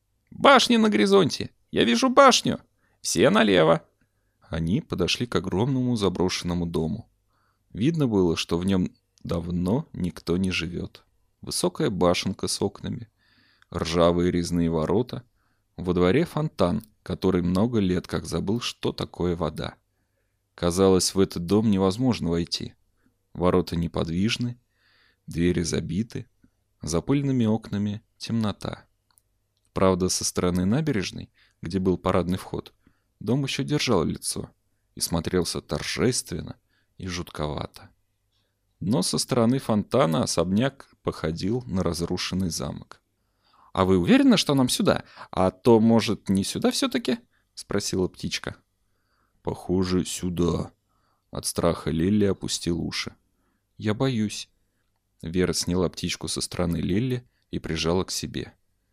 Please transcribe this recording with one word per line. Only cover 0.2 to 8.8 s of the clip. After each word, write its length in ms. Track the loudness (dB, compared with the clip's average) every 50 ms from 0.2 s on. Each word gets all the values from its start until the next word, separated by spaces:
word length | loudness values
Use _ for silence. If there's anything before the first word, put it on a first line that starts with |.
| _ _
«Башня 480 | -2 4 6 8 8 8 6 4 4 4
на 100 | 4 4
горизонте! 600 | 4 4 4 6 6 6 4 4 0 -4 -8 -10 _ _ _ _
Я 140 | 0 2 2
вижу 240 | 4 4 2 2 4
башню! 520 | 6 8 8 8 6 4 2 -2 -4 -6 -8 _ _ _ _ _ _ _
Все 260 | -8 -2 2 4 4 6
налево!» 540 | 6 4 4 6 6 6 6 6 4 2 -2 _ _ _ _ _ _ _ _ _ _ _
Они 400 | _ -6 -4 -4 0 0 0 -2
подошли 460 | -2 -4 -2 0 0 0 0 -2 -2
к 80 | -2 -2
огромному 640 | -2 -2 -2 0 0 0 0 0 0 0 0 0
заброшенному 720 | 0 0 0 0 0 0 0 -2 -4 -4 -4 -2 -2 -2
дому. 440 | -2 -2 -2 -2 -4 -4 -8 -10 _ _ _ _ _ _ _ _ _ _ _ _ _
Видно 380 | -6 -2 0 0 0 0 0 2
было, 280 | 4 4 4 4 2
что 200 | 0 -2 -2 -2 -2
в 60 | 0
нём 300 | 0 2 2